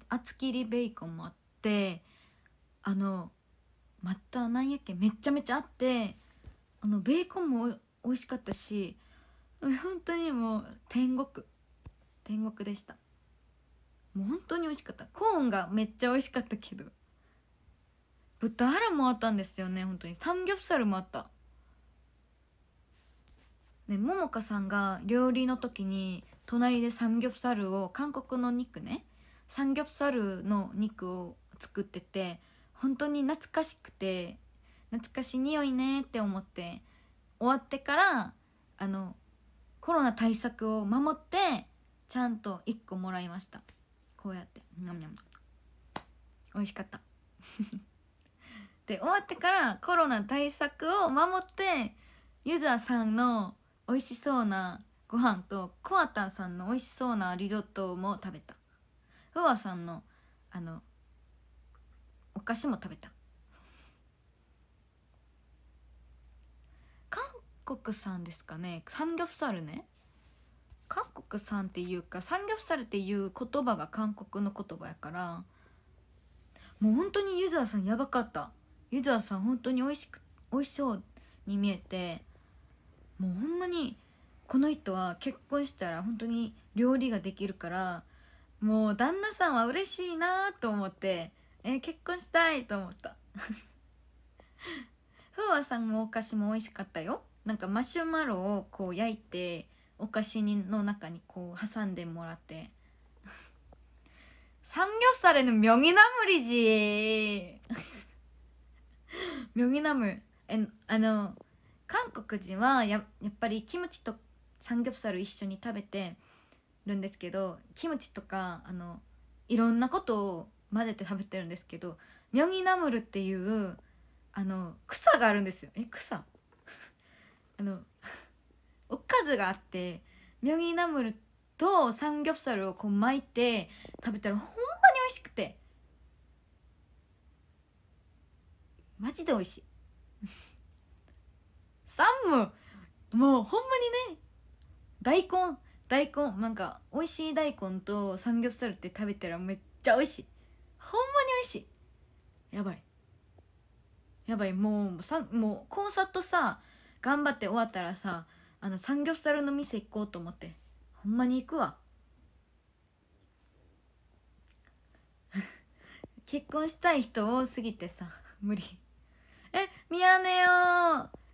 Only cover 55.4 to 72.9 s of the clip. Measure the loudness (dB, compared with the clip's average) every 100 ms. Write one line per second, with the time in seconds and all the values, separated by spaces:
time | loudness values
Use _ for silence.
55.4 | -4 -8 -8 -10 0 4 4 0 -4 -6
56.4 | -8 -6 -4 -4 -4 -4 -2 0 0 -2
57.4 | -2 -4 -4 -6 -4 -4 -4 -4 -6 -12
58.4 | -16 -20 _ _ _ _ _ _ _ 0
59.4 | 2 2 -2 -8 -10 -12 -16 _ _ _
60.4 | _ -12 -10 -12 -18 _ _ _ _ _
61.4 | _ _ -20 -20 -20 -20 -20 -20 -14 -10
62.4 | -6 -4 -2 -4 -6 -14 -20 -20 _ _
63.4 | _ -20 -20 -20 -20 _ _ _ _ _
64.4 | _ _ _ _ _ _ _ _ _ _
65.4 | _ _ -20 -20 -20 -20 -20 -20 -20 -20
66.4 | -20 -20 -20 -20 -20 -20 -12 -8 -8 -10
67.4 | -20 -16 -10 -8 -6 -8 -6 -8 -10 -14
68.4 | -14 -10 -8 -10 -10 -4 -2 -2 -4 -4
69.4 | -4 -4 -6 -12 -14 _ _ _ _ _
70.4 | _ _ _ -20 -8 -6 -6 -8 -10 -10
71.4 | -6 -6 -4 -6 -4 -6 -6 -10 -4 -4
72.4 | -2 -4 -2 -4 -2